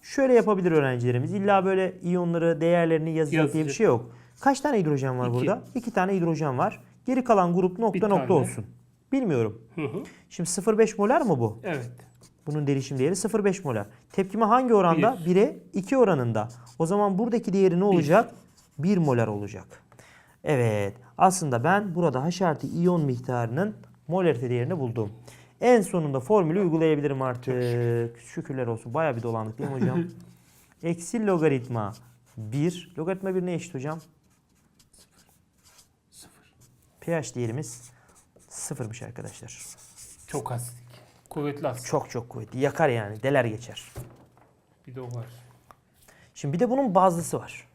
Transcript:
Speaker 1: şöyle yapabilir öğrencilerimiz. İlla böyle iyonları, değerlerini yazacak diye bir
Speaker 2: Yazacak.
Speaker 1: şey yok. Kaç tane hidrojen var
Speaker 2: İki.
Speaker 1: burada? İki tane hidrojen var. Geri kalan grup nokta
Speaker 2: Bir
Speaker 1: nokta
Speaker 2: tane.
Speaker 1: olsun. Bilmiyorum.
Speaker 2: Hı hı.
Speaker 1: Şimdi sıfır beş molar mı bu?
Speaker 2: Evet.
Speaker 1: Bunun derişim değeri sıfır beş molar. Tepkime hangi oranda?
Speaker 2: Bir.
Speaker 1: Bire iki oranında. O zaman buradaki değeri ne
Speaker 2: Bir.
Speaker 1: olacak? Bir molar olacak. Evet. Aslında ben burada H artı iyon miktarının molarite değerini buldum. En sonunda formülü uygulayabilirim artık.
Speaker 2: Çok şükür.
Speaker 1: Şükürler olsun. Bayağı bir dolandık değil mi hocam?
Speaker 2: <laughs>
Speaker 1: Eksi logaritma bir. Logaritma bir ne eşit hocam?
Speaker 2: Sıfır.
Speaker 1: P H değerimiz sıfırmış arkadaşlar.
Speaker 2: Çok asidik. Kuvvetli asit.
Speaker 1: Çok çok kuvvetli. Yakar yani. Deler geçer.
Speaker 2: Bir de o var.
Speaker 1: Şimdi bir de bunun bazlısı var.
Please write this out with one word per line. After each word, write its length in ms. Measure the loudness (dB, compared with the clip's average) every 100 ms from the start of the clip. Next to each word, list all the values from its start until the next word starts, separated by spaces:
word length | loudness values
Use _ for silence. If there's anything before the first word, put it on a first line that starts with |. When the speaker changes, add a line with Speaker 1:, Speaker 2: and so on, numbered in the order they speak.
Speaker 1:
şöyle 320 | -8 0 6
yapabilir 380 | 6 6 2 4
öğrencilerimiz. 600 | 4 2 0 0 0 -2
İlla 320 | -2 2 4 4
böyle 340 | 0 0 -4
iyonları, 580 | -2 0 0 2 2 2
değerlerini 500 | 2 4 4 2 0
yazacak 320 | -2 0 2
diye 100 | 2
bir 40 | 0
Speaker 2:
Yazacak. 160 | -2 2
Speaker 1:
şey 80 | 4
yok. 260 | 4 0 -18 -20 _
Kaç 220 | 0 2
tane 180 | 0 0
hidrojen 400 | 2 0 0 -2
var 80 | 0
Speaker 2:
İki. 40 | 0
Speaker 1:
burada? 220 | 0 -2 -6 -8
İki 160 | -4
tane 220 | -2 0 0
hidrojen 420 | 0 0 -2 0
var. 260 | -2 -4 -20 _ -2
Geri 180 | -2
kalan 300 | 4 4 4 2
grup 240 | 0 0
nokta 140 | -2
Speaker 2:
Bir 160 | 0 2
Speaker 1:
nokta 180 | 2 4
Speaker 2:
tane. 60 | 2
Speaker 1:
olsun. 260 | 2 -6 -14 -16 _ _ _
Bilmiyorum. 500 | -2 0 0 0 -4 -16 -8
Speaker 2:
Hı 60 |
hı. 220 | -6 -6 -12 -20 _
Speaker 1:
Şimdi 200 | -10 -6
sıfır 280 | -2 0 2
beş 200 | 2 2
molar 240 | 2 2
mı 180 | 2 2
bu? 200 | 0 -2
Speaker 2:
Evet. 280 | -8 -6 -8 -14 -20 _ -20 _ -6
Speaker 1:
Bunun 200 | -4 0
derişim 320 | -2 -2 0
değeri 160 | 0 0
sıfır 300 | -2 0 0
beş 200 | -2 -4
molar. 220 | -4 -6 -14 _
Tepkime 340 | -4 -4 0 4
hangi 280 | 4 4
oranda? 440 | 4 6 6 4 2
Speaker 2:
Bir. 60 | 2
Speaker 1:
Bire 320 | 4 4 0 -8
iki 240 | -8 0 4
oranında. 500 | 4 4 0 -2 -4 -10 -20 -4
O 60 | 0
zaman 340 | 2 2 0
buradaki 340 | 0 -2 0
değeri 220 | 4 4 4
ne 60 |
Speaker 2:
Bir. 40 | 4
Speaker 1:
olacak? 480 | 4 6 4 4 -6 _ _ _ -4
Bir 200 | 0 2
molar 300 | 4 2 2
olacak. 560 | -2 -8 -12 -16 -20 _ -20 -20 -20 _ _
Evet. 500 | -2 2 2 0 -2 -6 -20 2
Aslında 460 | 2 2 -2 0
ben 320 | 2 2 0 0
burada 280 | 0 0 -4
H 200 | 0 0
artı 200 | 0 -6
iyon 340 | 0 2 2
miktarının 760 | 0 -2 -4 -4 -2 -4 -4 -6 -20 _ -6
molarite 420 | 0 0 0 -2
değerini 300 | -2 -2 -4
buldum. 320 | -4 -4 -6 -8 -20 -20 -20 _
En 200 | 4 4
sonunda 380 | 4 -2 0 -2
formülü 400 | 2 2 4 2
uygulayabilirim 600 | 2 2 2 2 0 -2
artık. 220 | -4 -4 -4
Speaker 2:
Çok 80 | -2
şükür. 500 | 0 0 0 0 -2 -8
Speaker 1:
Şükürler 460 | -14 -12 -10 -6 -4
olsun. 260 | -6 -6
Bayağı 220 | -2 -2 -2
bir 60 |
dolandık 360 | -4 -4 -6 -8
değil 100 | -8
mi 60 | -2
hocam? 280 | -2 -2 -4 -10 -20 -20
Speaker 2:
<laughs> 400 | _ _ _ _
Speaker 1:
Eksi 420 | -6 -6 -6 -4 0
logaritma 680 | 2 2 2 -2 -6 -6 -10 -20 _ _ -14
bir. 560 | -8 -2 -2 -4 -14 -10
Logaritma 380 | -6 -6 -4 -4
bir 100 | -4
ne 80 |
eşit 200 | -6 -8
hocam? 260 | -10 -10 -10 -14 _ _ _ _ _ _ _ _ _ _ _ _ _ _ _ _ _ _ _ _
Speaker 2:
Sıfır. 420 | -20 -20 _ _ _ _ _ _ _
Speaker 1:
P 160 | -4 -4
H 140 | -4 -6
değerimiz 560 | -4 -4 -10 -14 -20 _ _ _ _ _ _
sıfırmış 520 | -14 -12 -10 -10 -12
arkadaşlar. 560 | -14 -14 -16 -16 -20 -18 -20 -20 -20 -20 -20 -20 -12
Speaker 2:
Çok 240 | -12 -8
asidik. 300 | -10 -10 -16 -20 -20 -20 _ _
Kuvvetli 380 | -8 -8 -4 -6
asit. 180 | -6 -2
Speaker 1:
Çok 240 | -2 -2
çok 200 | -10 -10
kuvvetli. 300 | -14 -12 -2
Yakar 300 | -2 2 0
yani. 340 | 0 -4 -4
Deler 220 | 2 2 2
geçer. 380 | -4 -12 -16 -16 -18 -18 -20 -20 _ _ _ _ _ -18
Speaker 2:
Bir 80 | -14
de 60 |
o 40 | -10
var. 200 | -10 -12 -16 -20 _ _ -20 _ _ _ _ _ -8
Speaker 1:
Şimdi 180 | -4
bir 60 | 0
de 100 | 0
bunun 260 | 2 2 4
bazlısı 440 | 4 4 -4 -6
var. 280 | -8 -18 -20